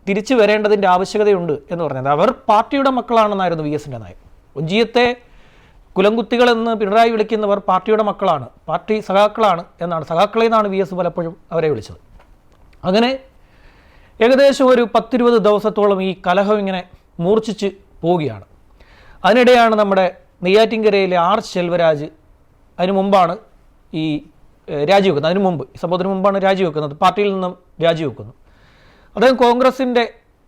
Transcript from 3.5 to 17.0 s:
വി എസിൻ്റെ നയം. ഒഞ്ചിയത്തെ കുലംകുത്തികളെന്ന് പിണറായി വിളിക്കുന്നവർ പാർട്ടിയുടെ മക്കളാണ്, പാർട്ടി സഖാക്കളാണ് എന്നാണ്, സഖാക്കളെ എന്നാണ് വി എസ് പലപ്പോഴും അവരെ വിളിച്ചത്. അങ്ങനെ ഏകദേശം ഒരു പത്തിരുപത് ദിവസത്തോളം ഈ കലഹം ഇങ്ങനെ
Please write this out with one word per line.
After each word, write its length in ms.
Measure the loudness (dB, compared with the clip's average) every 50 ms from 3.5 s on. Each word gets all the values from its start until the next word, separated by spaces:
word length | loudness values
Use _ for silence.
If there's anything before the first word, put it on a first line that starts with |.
| -2 -4 -4
വി 60 | -6
എസിൻ്റെ 280 | -6 -6 -8 -10 -14
നയം. 220 | -14 -16 -18 -20 -20 _ -20 -20 _ _ _ -10
ഒഞ്ചിയത്തെ 600 | -8 -6 -2 0 0 0 0 0 0 0 0 -2 -6 _ _ -20 -20 -20 -20 _ _ _ _ _ -20 _ _ -2
കുലംകുത്തികളെന്ന് 800 | 0 0 2 2 0 -2 -2 0 2 2 2 2 0 -2 -4 -2
പിണറായി 340 | -2 -2 0 2 4 4 4
വിളിക്കുന്നവർ 500 | 2 -2 -2 -2 -2 -4 0 -2 -2 -2
പാർട്ടിയുടെ 440 | 0 -2 -2 -2 0 0 0 0 0
മക്കളാണ്, 460 | -2 -2 -2 -2 -2 -2 -2 -4 -12 _ _ -10
പാർട്ടി 320 | -8 -8 -6 -4 -4 -4 -4
സഖാക്കളാണ് 640 | -4 -2 2 2 2 2 2 0 0 0 0 -2 -6 -14 _ -10
എന്നാണ്, 240 | -8 -6 -6 -6 -6
സഖാക്കളെ 400 | -4 0 0 0 0 0 0 0
എന്നാണ് 220 | 2 2 0 0
വി 100 | 0 -2
എസ് 160 | -2 -4 -4 -4
പലപ്പോഴും 440 | -4 -4 -4 -4 -4 -8 -8 -10 -14 _ -6
അവരെ 180 | -4 -2 -2 -2
വിളിച്ചത്. 280 | -2 -4 -8 -14 -20 -20 _ _ -20 -20 -20 _ -20 _ _ _ _ _ -20 _ _ -8 -4
അങ്ങനെ 360 | 0 0 0 0 0 -2 -6 -10 -20 _ _ _ _ _ _ _ -20 _ _ _ _ _ -20 _ _ _ 0
ഏകദേശം 460 | 2 2 4 4 4 4 4 2 2
ഒരു 200 | 2 4 2 0 0 -2
പത്തിരുപത് 420 | -4 -2 -2 -2 0 2 2 2 2
ദിവസത്തോളം 600 | 2 2 2 2 0 -2 -2 0 0 0 0 0 -2
ഈ 120 | -6 -6 -6 -4
കലഹം 320 | -2 0 0 0 0 0 -2
ഇങ്ങനെ 240 | -2 -4 -6 -6 -8 _ -20 _